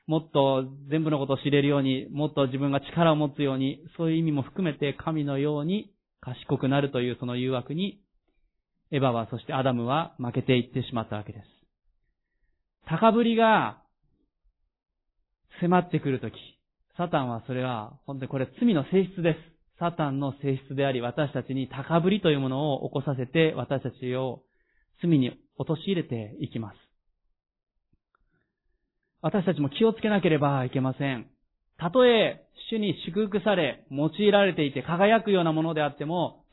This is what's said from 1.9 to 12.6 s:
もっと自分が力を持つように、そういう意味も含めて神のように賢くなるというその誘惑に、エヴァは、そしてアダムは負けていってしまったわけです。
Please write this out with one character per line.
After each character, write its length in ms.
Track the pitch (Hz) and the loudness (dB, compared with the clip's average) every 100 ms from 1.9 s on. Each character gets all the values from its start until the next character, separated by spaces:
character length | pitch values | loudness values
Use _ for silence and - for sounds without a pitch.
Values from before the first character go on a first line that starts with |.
| 131 - | -2 -4
も 160 | 139 151 | -4 -4
っ 60 | |
と 140 | 147 139 | 0 -2
自 100 | 131 | 0
分 140 | 143 | -2
が 100 | 139 | -2
力 300 | - - 170 | -2 2 4
を 40 | 151 | 4
持 140 | 151 | 0
つ 120 | 139 | -2
よ 120 | 143 131 | -2 0
う 20 | |
に、 220 | 135 - 165 - | -2 -4 -12 -6
そ 100 | 165 | -2
う 40 | |
い 40 | 160 | 0
う 20 | |
意 60 | |
味 80 | 165 | 0
も 100 | 147 | -2
含 240 | 127 - 180 | -4 -4 -4
め 120 | 143 | -2
て 160 | 143 | -4
神 300 | 131 - 156 | -4 -4 -4
の 160 | 143 139 | -2 0
よ 200 | 147 147 | 0 -2
う 60 | 151 | -2
に 260 | 202 214 _ _ _ | -4 -6 _ _ _
賢 380 | - 123 - 131 | -14 -12 -4 -2
く 100 | 131 | 2
な 120 | 139 | 2
る 120 | 139 | 0
と 100 | 139 | 0
い 100 | 123 | -4
う 60 | 117 | -4
そ 60 | 123 | -6
の 100 | 123 | -4
誘 160 | 127 | -2
惑 220 | 127 127 | -4 -4
に、 260 | 147 196 - _ _ _ _ _ _ _ _ - | -6 -6 -8 _ _ _ _ _ _ _ _ -6
エ 60 | 147 | 0
ヴ 40 | |
ァ 60 | 131 | 0
は、 180 | 117 110 | 0 -4
そ 80 | 117 | -8
し 60 | - | -6
て 80 | |
ア 100 | 131 | -2
ダ 80 | 131 | 0
ム 120 | 120 117 | 0 0
は 300 | 143 170 - | -2 -4 -6
負 160 | 123 | -6
け 80 | 120 | -2
て 160 | 117 127 | 2 2
い 120 | 120 | 2
っ 40 | |
て 100 | 131 | -4
し 100 | 123 | -6
ま 100 | 117 | -6
っ 60 | 110 | -6
た 60 | 104 | -8
わ 80 | |
け 80 | 104 | -10
で 100 | 104 | -16
す。 40 | - _ _ _ _ _ _ _ _ _ _ _ | -20 _ _ _ _ _ _ _ _ _ _ _